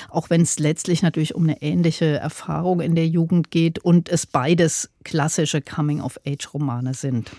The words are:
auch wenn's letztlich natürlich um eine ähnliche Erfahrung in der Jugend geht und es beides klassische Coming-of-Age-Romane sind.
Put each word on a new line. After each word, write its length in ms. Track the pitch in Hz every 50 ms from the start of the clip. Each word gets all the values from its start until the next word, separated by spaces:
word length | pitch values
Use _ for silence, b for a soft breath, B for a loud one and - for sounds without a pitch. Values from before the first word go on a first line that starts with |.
| B
auch 220 | B B 165 - -
wenn's 300 | 170 170 165 - - -
letztlich 420 | 151 147 160 - - - 170 -
natürlich 340 | 185 160 - 160 156 - -
um 80 | - 165
eine 180 | 156 - -
ähnliche 580 | 143 151 175 175 170 165 156 - 165 156 147 -
Erfahrung 600 | - 156 - - - - 156 165 170 180 180 170
in 160 | 156 170 165
der 140 | 165 165 165
Jugend 420 | 165 170 165 160 180 170 156 -
geht 280 | - 165 165 165 165 -
und 280 | - 180 170 175 170
es 180 | - 175 156 -
beides 680 | - - 139 123 151 175 165 170 156 - - - - _ _ -
klassische 560 | - - 156 143 160 - - 156 - - 147
Coming-of-Age-Romane 1300 | - - - 165 151 147 147 151 - - - - - 143 143 - - - - 147 151 135 123 123 127 131 131
sind. 380 | - - 135 127 117 107 B B